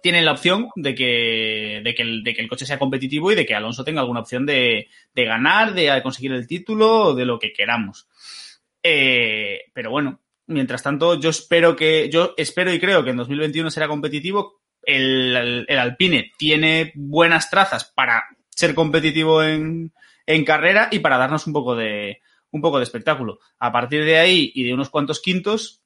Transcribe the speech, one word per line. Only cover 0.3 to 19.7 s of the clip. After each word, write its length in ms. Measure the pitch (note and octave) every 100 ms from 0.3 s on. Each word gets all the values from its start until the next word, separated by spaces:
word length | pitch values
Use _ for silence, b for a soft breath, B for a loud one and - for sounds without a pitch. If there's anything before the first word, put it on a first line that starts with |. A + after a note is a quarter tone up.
opción 360 | C#3 F3 F#3+ A#3
de 200 | - C#3+
que, 840 | B2+ B2+ A#2+ A#2 A2+ A2 G#2+ G#2+ G#2+
de 120 | A2
que 80 | A#2+
el, 200 | A#2 A2+
de 100 | A2
que 80 | A#2
el 60 | A2+
coche 180 | B2 C3
sea 120 | C#3
competitivo 540 | C3+ C3+ C3 D3 F3
y 40 | G#3+
de 100 | D3+
que 80 |
Alonso 300 | G#2 G#2+ A2+
tenga 160 | - D#3
alguna 180 | B2 A#2+
opción 240 | A2 B2
de, 440 | C#3+ C#3 B2 A2 - b b
de 100 | -
ganar, 480 | A#2 A2+ C#3 G3 A3
de 300 | F#3 D3+ C3+
conseguir 300 | C3 C3 C3+
el 140 | B2+ A#2
título 580 | E3+ F3 G#3+ A3 A3+
o 100 | G3
de 100 | B2+
lo 140 | B2+ A#2
que 160 | G#2+
queramos. 520 | - G2+ A#2+ G2 - _ B B B B B _ _
Eh, 800 | E3+ D3+ C3+ B2 A#2 G#2+ G#2 G2 -
pero 180 | - A2+
bueno, 300 | C3 D3 - _ _ -
mientras 340 | D#3 B2+ B2
tanto, 360 | C#3+ C#3+ E3 E3+
yo 120 | D#3+
espero 440 | D#3+ - E3+ E3
que, 360 | C#3 D#3 D#3 C#3+
yo 240 | D#3+ F3+ -
espero 340 | D3+ - F#3
y 80 | E3+
creo 220 | F3+ F#3
que 80 | C3
en 60 | B2
dos 120 | B2
mil 80 | C#3+
veintiuno 320 | D#3 D3+ D#3+
será 180 | D#3 D3+
competitivo. 720 | D3 D3+ D3 E3 G3+ G3+ _ _ _
El, 520 | - C3+ C3 C3 B2+
el, 300 | B2 A#2+ A#2+ -
el 100 | C#3
Alpine 540 | B2 B2+ F#3 C#3+ G#2+ _
tiene 560 | D3+ D#3 D#3+ D#3+ D#3+ D3
buenas 520 | C#3+ D3+ E3+ E3 -
trazas 360 | F#3+ F#3+ A#2 - -
para 280 | B2+ A2+ - _ _
ser 240 | - E3+
competitivo 680 | D3+ D#3+ D#3+ D#3 D3+ D#3+ D#3+
en, 520 | D#3 D#3 D#3